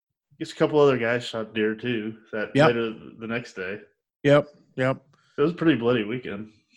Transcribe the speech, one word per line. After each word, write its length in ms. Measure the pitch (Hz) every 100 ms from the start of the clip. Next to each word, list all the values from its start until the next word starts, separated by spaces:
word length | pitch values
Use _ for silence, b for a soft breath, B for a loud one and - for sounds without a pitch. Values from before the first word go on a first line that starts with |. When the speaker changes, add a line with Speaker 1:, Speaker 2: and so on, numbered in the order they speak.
| _ _ _
Speaker 1:
I 20 | _
guess 120 | 156
a 40 | -
couple 240 | 151 147
other 180 | 143 123
guys 260 | 117 123 -
shot 280 | 113 107
deer, 220 | 110 107 107
too, 420 | 123 113 110 110 _
that 160 | 110 104 135
Speaker 2:
Yep. 120 | 151
Speaker 1:
later 260 | 117 113 - 67 110
the 80 | 113
next 260 | 117 127
day. 260 | 98 92 107 - _ _ _
Speaker 2:
Yep, 240 | 139 143 143 _ _ -
yep. 220 | 131 135 _ _ _ -
Speaker 1:
It 40 |
was 100 | 151
a 40 | 170
pretty 200 | 165 120
bloody 240 | 117 123
weekend. 460 | 104 127 - 101 107 _ _